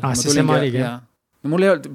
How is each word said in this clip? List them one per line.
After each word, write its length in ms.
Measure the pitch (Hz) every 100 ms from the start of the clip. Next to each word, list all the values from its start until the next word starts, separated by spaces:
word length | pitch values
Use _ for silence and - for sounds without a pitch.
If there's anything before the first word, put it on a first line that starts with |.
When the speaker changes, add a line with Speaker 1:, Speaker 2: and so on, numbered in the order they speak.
Speaker 1:
Ah, 80 | 135
Speaker 2:
Ma 40 | -
Speaker 1:
see 140 | 151
Speaker 2:
tulingi 140 | 147 156
Speaker 1:
sama 140 | 151
oligi, 180 | 139 123
Speaker 2:
ja 80 | 123
Speaker 1:
jah. 160 | 123 - _ _ _
Speaker 2:
No 60 | 139
mul 160 | 170 196
ei 40 |
olnud, 160 | 170 139